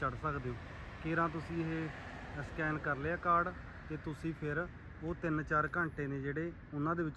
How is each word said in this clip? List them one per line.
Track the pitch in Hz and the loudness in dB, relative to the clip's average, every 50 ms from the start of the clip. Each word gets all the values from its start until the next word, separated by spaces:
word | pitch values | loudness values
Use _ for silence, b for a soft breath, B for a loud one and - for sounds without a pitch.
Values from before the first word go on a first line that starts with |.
ਚੜ੍ਹ | 147 135 123 117 | 0 0 0 0
ਸਕਦੇ | 151 151 143 143 123 127 | 0 0 0 0 -2 -2
ਹੋ। | 120 - - - - - - - - - - | -4 -4 -6 -10 -10 -10 -10 -10 -10 -6 -2
ਕੇਰਾਂ | 160 165 165 165 165 | 2 4 4 4 4
ਤੁਸੀਂ | 156 165 151 - 170 165 160 | 2 -2 -4 -2 0 0 0
ਇਹ | 160 160 160 160 156 - - - - - - - - - 147 | 0 0 0 -2 -2 -4 -6 -8 -10 -10 -10 -10 -8 -6 -6
ਸਕੈਨ | - - - 165 156 156 151 151 | -6 -4 -2 0 0 2 2 0
ਕਰ | 147 151 143 | 0 0 0
ਲਿਆ | 131 143 160 175 | 0 0 0 0
ਕਾਰਡ | 170 - 175 170 170 175 180 175 - - - - - - - | 2 6 6 8 8 6 4 0 -6 -10 -12 -12 -12 -6 -6
ਤੇ | 156 | -6
ਤੁਸੀਂ | 147 - 165 147 - - 160 156 - | -4 -4 -4 -4 -2 -2 -4 -2 -2
ਫਿਰ | 156 147 147 156 175 170 - - - - - - 156 | -2 0 0 0 -2 -2 -6 -12 -14 -14 -10 -6 -4
ਉਹ | 165 170 | -4 -2
ਤਿੰਨ | - - 165 156 156 | 0 0 2 2 2
ਚਾਰ | 147 - 160 151 151 147 - | 2 4 4 4 4 4 2
ਘੰਟੇ | 175 170 156 - 151 143 | 0 0 0 0 -2 -2
ਨੇ | 135 139 139 | -2 -2 0
ਜਿਹੜੇ, | 135 143 139 156 165 170 - - - - 151 | -2 0 0 0 -2 -2 -4 -8 -10 -6 -2
ਉਹਨਾਂ | 143 147 160 175 | 0 2 2 4
ਦੇ | 175 | 2
ਵਿੱਚ | 170 156 131 | 2 0 -2